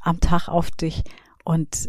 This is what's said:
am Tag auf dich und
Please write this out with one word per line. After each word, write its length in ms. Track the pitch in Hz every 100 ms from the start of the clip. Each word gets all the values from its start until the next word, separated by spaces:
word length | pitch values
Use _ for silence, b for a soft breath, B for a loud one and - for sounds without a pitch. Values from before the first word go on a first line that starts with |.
am 180 | 175 165
Tag 300 | - 170 -
auf 220 | 170 165
dich 340 | - 160 - - b b b -
und 420 | 165 156 -